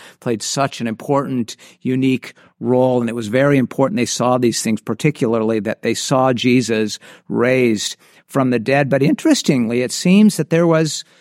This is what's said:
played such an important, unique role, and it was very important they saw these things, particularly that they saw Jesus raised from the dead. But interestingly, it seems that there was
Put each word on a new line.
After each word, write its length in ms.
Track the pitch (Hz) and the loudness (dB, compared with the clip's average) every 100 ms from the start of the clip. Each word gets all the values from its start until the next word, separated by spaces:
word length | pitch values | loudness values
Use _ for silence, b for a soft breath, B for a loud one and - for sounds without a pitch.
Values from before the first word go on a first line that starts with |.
| B B | B B
played 220 | 127 110 | -6 -4
such 380 | - 139 135 - | -4 -4 -4 -6
an 60 | 117 | -8
important, 680 | 107 - 139 131 127 113 - B B | -6 -4 -4 -2 -6 -8 -12 B B
unique 500 | 127 131 131 131 - - b b | -6 -2 0 -2 -6 -20 b b
role, 440 | 117 127 127 123 | -2 2 2 0
and 80 | 117 | -2
it 40 | |
was 140 | 117 104 | -4 -2
very 300 | 127 143 139 | 0 2 2
important 400 | 120 - 135 120 | 0 0 -2 0
they 80 | 113 | -4
saw 320 | - 123 127 | -2 0 0
these 240 | 120 - | 0 -2
things, 180 | 113 110 | -4 -4
particularly 800 | - 113 156 - 117 113 110 110 | -6 -4 -2 -2 -2 0 -2 -2
that 220 | 104 - | -4 -4
they 100 | 120 | -4
saw 400 | 117 - 131 131 | -4 -2 0 0
Jesus 680 | 117 127 127 117 110 107 - B B B | 0 2 2 2 -2 -2 -6 B B B
raised 720 | 113 120 131 120 104 - - b b b | -2 0 2 2 0 -4 -12 b b b
from 200 | 139 131 | -2 0
the 100 | 120 | 0
dead. 300 | 110 139 139 | 0 0 2
But 140 | 135 | 2
interestingly, 800 | 147 285 320 269 - 135 113 120 | 2 2 2 0 2 0 0 -2
it 100 | 127 | -4
seems 460 | - 180 196 214 - | -2 4 6 6 4
that 100 | 147 | 0
there 180 | 165 170 | 2 4
was 380 | 160 160 - - b | 2 0 -4 -12 b